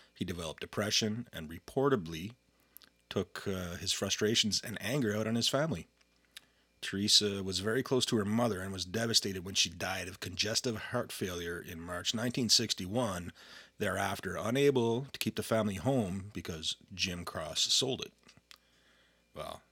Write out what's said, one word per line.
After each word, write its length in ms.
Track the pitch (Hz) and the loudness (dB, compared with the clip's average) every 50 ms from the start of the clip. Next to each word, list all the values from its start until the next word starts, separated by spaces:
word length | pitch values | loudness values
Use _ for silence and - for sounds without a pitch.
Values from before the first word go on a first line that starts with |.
| - _ _ | -20 _ _
He 100 | - 98 | -6 -6
developed 360 | 90 87 87 85 78 73 - | -6 -4 -6 -6 -8 -8 -8
depression 640 | - - - 110 101 107 - - 113 107 107 120 120 - - | -10 -8 -4 -2 0 2 2 2 2 2 -2 -4 -8 -10 -10
and 180 | 80 80 76 | -10 -10 -10
reportedly 840 | 82 85 - - - 135 135 143 135 107 82 80 82 80 87 110 - _ _ _ _ _ _ _ - - - - _ _ _ - | -10 -12 -10 -4 0 2 4 4 4 4 0 -2 -6 -8 -8 -10 -12 _ _ _ _ _ _ _ -20 -20 -20 -20 _ _ _ -4
took, 340 | - 104 92 - - - - 101 | -2 -2 -2 -2 -6 -8 -6 -6
uh, 280 | 95 92 90 87 87 | -4 -4 -6 -6 -8
his 160 | 87 92 90 - | -6 -2 -2 -2
frustrations 720 | - 101 95 - - 107 107 117 - - 104 95 - - | 0 0 0 0 2 2 4 4 4 4 2 2 -2 -2
and 140 | - 101 - | -4 -8 -6
anger 360 | 98 104 131 151 123 104 104 | -4 -2 0 2 2 2 0
out 100 | 107 110 | 0 0
on 80 | 110 113 | 0 0
his 140 | 117 117 - | 2 2 2
family. 400 | - 135 156 165 110 82 - _ _ _ _ _ _ _ _ _ - - _ _ _ _ _ _ _ - | 2 2 2 2 0 -4 -6 _ _ _ _ _ _ _ _ _ -20 -20 _ _ _ _ _ _ _ -12
Teresa 640 | - - - 98 101 104 - - 104 101 101 98 95 | -8 -4 -2 0 4 6 6 6 6 4 0 -2 -2
was 180 | 95 92 92 | -2 -2 -2
very 220 | 98 110 110 135 127 | 0 0 0 0 0
close 220 | - 139 127 - | 2 2 2 2
to 120 | - 127 | 4 2
her 100 | 110 98 | 2 2
mother 340 | 104 107 117 120 117 101 90 | 2 2 2 4 2 2 0
and 100 | 95 98 | -4 -6
was 140 | 98 92 87 | -4 -6 -6
devastated 580 | 90 87 113 117 117 110 - - 101 95 95 85 | -2 -2 0 2 4 4 4 2 2 -4 -4 -6
when 120 | 98 92 | -2 0
she 160 | - - 92 | 2 2 2
died 360 | 82 85 95 92 95 95 92 | 0 -4 -4 -2 -2 -4 -4
of 140 | 90 90 - | -6 -8 -8
congestive 560 | - 95 90 - - 104 113 - - 127 110 | -10 -8 -4 -2 0 0 0 0 0 0 -2
heart 340 | 104 - - - 123 - - | -2 -4 -4 -2 -2 -2 -2
failure 480 | - - 110 90 90 87 85 85 87 85 | -4 -4 -4 -4 -4 -4 -4 -4 -6 -6
in 220 | - - 85 82 | -8 -10 -10 -10
March 320 | 85 87 87 87 87 - - | -8 -8 -6 -4 -2 -2 0
nineteen 380 | 110 117 127 - 143 120 107 | 0 0 0 0 2 4 6
sixty-one, 840 | - - 113 104 - - 95 90 104 127 123 107 92 87 87 87 - - - - - - - - _ - | 6 6 4 2 -2 -2 -4 -2 0 0 0 0 -2 -4 -6 -8 -12 -16 -20 -20 -20 -20 -20 -14 _ -2
thereafter 580 | 107 95 95 98 98 95 101 - - 92 90 - | 0 0 2 2 0 0 -2 -4 -6 -6 -4 -2
unable 680 | 87 110 123 139 143 143 131 127 117 117 113 127 139 - | 0 0 4 6 6 6 6 6 4 4 2 0 -2 -4
to 80 | - - | -6 -4
keep 180 | - 113 - | -4 -4 -2
the 60 | - - | -2 0
family 340 | - 120 110 107 107 98 | 2 4 4 4 4 2
home 540 | 101 - 131 139 127 104 87 92 98 92 104 - | 0 2 2 2 2 2 0 -2 -4 -6 -6 -8
because 420 | 98 - - 87 80 80 - - - _ - 98 | -8 -6 -6 -6 -6 -4 -6 -6 -6 _ -12 -6
Jim 320 | 90 - 95 90 87 85 | -4 -2 -2 -2 -4 -6
Cross 480 | - - 92 78 - - - - - - | -6 -6 -6 -6 -4 -2 0 0 2 4
sold 300 | - - 135 123 - - | 2 2 2 0 -2 -4
it. 100 | - - _ _ - - - _ - - - _ _ _ _ _ _ _ _ _ _ _ _ _ _ - | -8 -12 _ _ -20 -20 -20 _ -20 -20 -20 _ _ _ _ _ _ _ _ _ _ _ _ _ _ -12
Well, 280 | - - - - - - _ | -10 -10 -10 -10 -12 -14 _